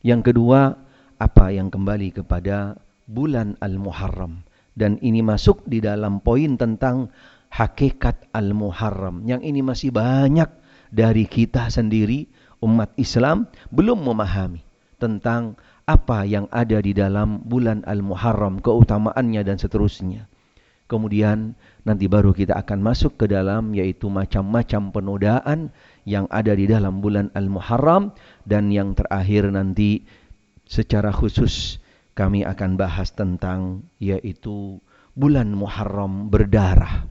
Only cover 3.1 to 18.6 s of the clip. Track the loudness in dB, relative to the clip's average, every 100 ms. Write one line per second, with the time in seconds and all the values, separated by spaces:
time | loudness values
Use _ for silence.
3.1 | -4 -2 -2 -4 -6 -6 -6 -6 -6 -6
4.1 | -6 -8 -10 -18 _ _ -2 0 2 0
5.1 | 2 2 2 2 2 -2 -4 -2 -2 -4
6.1 | -2 0 2 2 0 -2 0 -2 -2 -6
7.1 | _ -20 _ _ -4 -4 0 -2 0 -4
8.1 | -4 _ -4 -2 -2 -4 -4 -6 -4 -8
9.1 | -8 -6 -6 -4 -2 -2 -4 -2 0 0
10.1 | 2 4 4 2 -4 _ -20 _ 2 4
11.1 | 4 2 0 0 0 -2 -2 0 0 0
12.1 | -2 -6 _ _ _ 2 2 2 -4 0
13.1 | 2 2 2 -2 -10 -2 2 2 2 0
14.1 | -2 -2 -2 -4 -8 -18 _ _ _ -4
15.1 | -2 -2 -2 -4 -12 _ _ 2 2 4
16.1 | -2 0 -2 -2 -4 0 0 0 0 0
17.1 | 0 -2 -4 -4 0 0 -2 -4 -4 -4
18.1 | -2 -2 0 -2 0